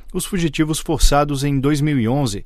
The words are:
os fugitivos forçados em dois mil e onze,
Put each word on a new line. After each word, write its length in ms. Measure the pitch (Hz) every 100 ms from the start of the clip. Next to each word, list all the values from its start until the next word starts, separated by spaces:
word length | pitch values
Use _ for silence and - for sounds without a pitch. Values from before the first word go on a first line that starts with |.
| -
os 100 | 185
fugitivos 560 | - 196 165 139 151 156
forçados 640 | - 151 - 143 147 143
em 160 | 143 139
dois 220 | 135 151
mil 180 | 151 143
e 80 | 110
onze, 360 | 135 135 98